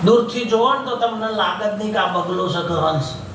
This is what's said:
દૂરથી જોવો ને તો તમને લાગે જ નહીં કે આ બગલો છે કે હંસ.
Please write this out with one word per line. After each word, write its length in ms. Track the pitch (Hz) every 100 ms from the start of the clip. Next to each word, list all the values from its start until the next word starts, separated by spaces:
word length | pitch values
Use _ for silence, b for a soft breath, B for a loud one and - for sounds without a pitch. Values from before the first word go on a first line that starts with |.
દૂરથી 400 | 175 233 226 247
જોવો 300 | 226 220 247
ને 120 | 269 262
તો 100 | -
તમને 320 | 233 220 220
લાગે 340 | 214 - 196 208
જ 80 | 202
નહીં 140 | 214
કે 60 | 208
આ 80 | 185
બગલો 420 | 180 170 180 180
છે 200 | 175 170
કે 60 |
હંસ. 400 | 165 160 147 135 - -